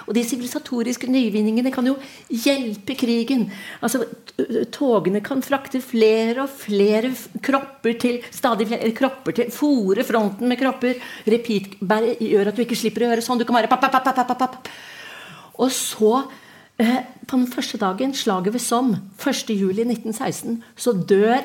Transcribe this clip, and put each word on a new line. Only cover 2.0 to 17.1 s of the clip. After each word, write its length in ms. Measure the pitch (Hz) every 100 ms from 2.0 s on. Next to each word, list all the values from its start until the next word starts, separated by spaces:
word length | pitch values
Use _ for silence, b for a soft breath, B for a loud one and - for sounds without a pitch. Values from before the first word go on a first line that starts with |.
| B B B
hjelpe 640 | 233 277 277 240 202 - 269
krigen. 540 | 233 233 233 262 202 B B B
Altså, 240 | 226 262 - - - -
t-, 280 | - 233 233
togene 540 | - 277 214 165 202 202
kan 160 | 269
frakte 400 | 254 277 - 262
flere 600 | - 226 220 220 226 247
og 60 | 269
flere 600 | - - 202 202 214 254
f-, 200 | 247 - -
kropper 560 | - 277 277 - 233 233
til, 240 | 247 240 B
stadig 380 | - 254 208 220
flere 240 | 233 226
kropper 380 | 226 262 269 -
til, 160 | 233 233
fore 540 | - 294 269 190 202
fronten 440 | 254 226 208 196 247
med 120 | 247
kropper, 360 | 262 254 247 247 B B -
repeat, 460 | 233 233 202 190 -
bare 380 | 190 214 226 -
gjør 300 | 220 202 202
at 80 | 208
du 40 | 233
ikke 100 | 233
slipper 300 | 220 220 240
å 20 |
gjøre 160 | 233
sånn, 160 | 233 240
du 60 | 240
kan 80 | 233
bare 140 | 220
papp, 80 | -
papp, 120 | 277 269
papp, 120 | 262 254
papp, 100 | 240
papp, 120 | 247
papp. 280 | 254 - B B B B B B B B B -
Og 80 | 254
så, 540 | - - - 214 247 269 B B B B -
eh, 200 | 226 254 -